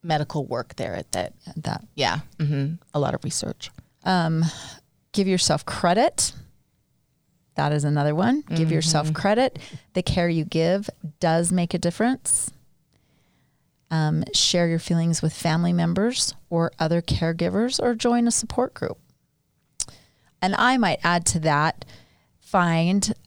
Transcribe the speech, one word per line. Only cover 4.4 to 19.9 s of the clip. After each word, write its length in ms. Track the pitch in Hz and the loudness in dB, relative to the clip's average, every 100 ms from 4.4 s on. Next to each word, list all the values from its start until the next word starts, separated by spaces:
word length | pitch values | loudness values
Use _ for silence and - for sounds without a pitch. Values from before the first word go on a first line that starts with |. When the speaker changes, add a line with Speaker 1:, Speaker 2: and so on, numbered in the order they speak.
| 165 - - - _ _ _ | 0 -2 -16 -20 _ _ _
Speaker 2:
give 160 | - 190 | -2 0
yourself 380 | 185 - 147 - | 2 2 0 -2
credit. 680 | - 175 185 302 - - - - _ _ _ _ _ _ _ _ _ _ - | 0 2 4 2 2 -4 -6 -20 _ _ _ _ _ _ _ _ _ _ -2
That 160 | 147 | 0
is 100 | 151 | 2
another 320 | 143 147 147 151 | 2 2 2 2
one. 260 | 214 277 294 | 2 0 0
Give 120 | 165 160 | 0 2
Speaker 1:
Mm-hmm. 60 | |
Speaker 2:
yourself 400 | 160 160 160 156 | 2 2 0 0
credit. 460 | 156 196 220 262 - - - _ | 0 0 2 2 -2 -16 -18 _
The 80 | - | -6
care 280 | - - 175 | -2 0 2
you 160 | 165 156 | 0 0
give 440 | 160 165 190 208 - 160 - | 0 2 2 -2 -10 -16 -2
does 320 | 170 165 170 | 0 2 2
make 220 | 185 175 | 0 0
a 40 | 175 | 0
difference. 720 | 175 - 233 262 - - - - _ _ _ _ _ _ _ _ _ _ _ _ _ | -2 0 0 0 -2 -2 -2 -10 _ _ _ _ _ _ _ _ _ _ _ _ _
Um, 320 | 160 156 156 - | 0 2 0 0
share 360 | - - 175 170 | 0 0 2 2
your 100 | 165 | 0
feelings 420 | - 170 165 165 | 0 0 2 0
with 120 | 160 | -2
family 400 | - 170 160 175 | -2 -2 0 2
members 600 | 175 170 175 220 254 - - - | 2 2 2 0 0 -4 -6 -6
or 220 | 170 165 - | -2 -2 -2
other 220 | 160 170 | 0 0
caregivers, 760 | 170 - 165 165 170 185 240 262 | 0 -2 0 0 -2 0 -2 0
or 120 | 247 | -2
join 320 | 233 240 240 233 | 0 0 2 2
a 60 | |
support 420 | 226 226 - 247 | 0 -4 -2 -4
group. 240 | - - - _ _ _ _ _ _ _ _ - | -4 -8 -8 _ _ _ _ _ _ _ _ -12